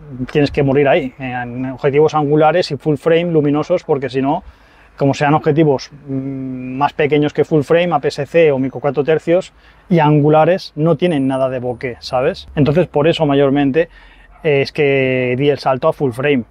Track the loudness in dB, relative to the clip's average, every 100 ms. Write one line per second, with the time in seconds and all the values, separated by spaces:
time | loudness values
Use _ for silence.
0 | -16 -12 -6 -4 -2 0 0 2 2 2
1 | -2 -10 -10 -10 -10 -10 -10 -4 0 2
2 | 2 2 0 2 2 2 -2 -4 -4 -2
3 | 0 0 2 0 0 0 -2 -2 -2 -4
4 | -2 -2 -2 -4 -8 -20 _ _ _ -2
5 | -2 0 2 2 2 2 2 0 -4 -18
6 | -10 -8 -8 -8 -10 -10 -8 -4 -2 0
7 | 0 2 0 0 0 0 2 2 2 -2
8 | -2 -6 -2 2 4 2 -2 -4 -4 -2
9 | 0 0 2 0 -2 _ _ _ 0 2
10 | 4 4 4 4 4 0 -4 -4 -2 0
11 | 0 -2 -2 -2 -2 -4 -8 -8 -10 -12
12 | -6 -2 -2 -4 -6 -2 0 2 0 2
13 | 2 2 2 4 2 2 0 0 -2 -6
14 | -20 -20 -20 -6 0 0 0 0 2 2
15 | 0 0 -2 0 0 0 0 0 0 0
16 | -2 -2 0 0 -2